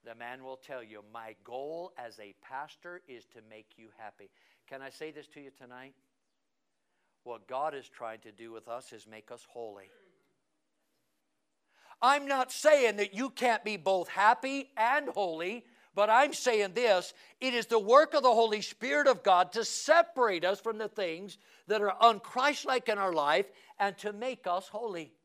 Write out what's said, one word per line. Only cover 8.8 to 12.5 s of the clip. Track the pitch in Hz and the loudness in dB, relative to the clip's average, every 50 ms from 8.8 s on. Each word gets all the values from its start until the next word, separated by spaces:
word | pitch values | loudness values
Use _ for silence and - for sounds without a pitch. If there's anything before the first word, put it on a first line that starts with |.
| 131 - - | -14 -16 -20
is | 110 98 | -20 -20
make | 107 110 110 104 _ | _ -20 -20 _ _
us | 120 120 - _ | -20 -20 -20 _
holy. | _ 120 117 110 101 101 95 95 _ _ _ _ _ _ _ _ _ _ _ _ _ _ _ _ _ _ _ _ _ _ _ _ _ _ _ _ _ _ _ _ _ _ _ _ _ _ _ _ - _ | _ -16 -14 -14 -16 -18 -20 _ _ _ _ _ _ _ _ _ _ _ _ _ _ _ _ _ _ _ _ _ _ _ _ _ _ _ _ _ _ _ _ _ _ _ _ _ _ _ _ _ -8 _
I'm | - 247 277 294 285 | 2 2 2 2 0
not | 277 277 262 254 262 | -2 -2 -2 -2 -4